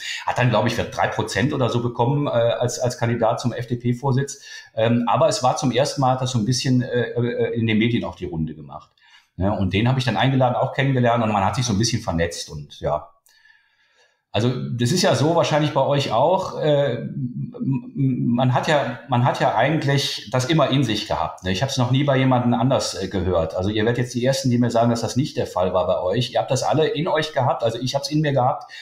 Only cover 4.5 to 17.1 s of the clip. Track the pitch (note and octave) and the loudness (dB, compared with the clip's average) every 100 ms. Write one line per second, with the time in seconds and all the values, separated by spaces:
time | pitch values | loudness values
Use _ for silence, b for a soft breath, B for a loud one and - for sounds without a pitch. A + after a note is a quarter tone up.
4.5 | B B - A#2 A#2+ A#2 G#2 D#3+ - B2+ | B B 0 2 2 2 4 2 2 0
5.5 | - C3 A#2 D3 - B2+ C3 B2 A#2+ G#2 | 2 0 2 0 2 0 2 0 0 0
6.5 | B2 C3+ B2+ A#2 A#2+ A2+ B2 A#2+ - A2+ | 0 2 2 2 0 -2 0 -2 0 -2
7.5 | A#2 A2+ G#2+ A#2 A#2 F#2 - F2+ E2 D#2 | 0 2 2 2 0 -4 -8 -8 -4 -6
8.5 | D2+ C#2+ - - _ b b b - G2 | -6 -16 -18 -20 _ b b b -4 -2
9.5 | G2+ F#2 F#2+ A#2 C3+ B2 G2+ C3 C3 B2+ | 0 0 2 2 2 0 0 2 4 2
10.5 | - C3 - C#3 B2+ A#2+ A#2+ A2 G#2 G2 | 2 -2 0 0 2 2 2 2 0 0
11.5 | G#2 B2 G2 A2+ A2 G2 E2 E2+ - - | 0 0 0 0 -2 -2 -2 -2 -4 -12
12.5 | D2+ C#2+ - D#2 D2 - _ b b b | -14 -14 -8 -4 -4 -6 _ b b b
13.5 | b b b b b b b _ G#2 A#2+ | b b b b b b b _ 0 0
14.5 | B2+ C#3 A#2+ A#2+ F#3 F#3 C3 D3+ E3+ D3 | 0 -4 -2 0 2 2 2 2 2 2
15.5 | D3+ D3+ C#3+ B2+ C#3+ B2 A2+ D3+ F#3+ F3+ | 2 2 2 2 2 0 2 2 2 -2
16.5 | - D3+ C#3+ C#3+ A#2+ - | -2 2 2 2 -2 -6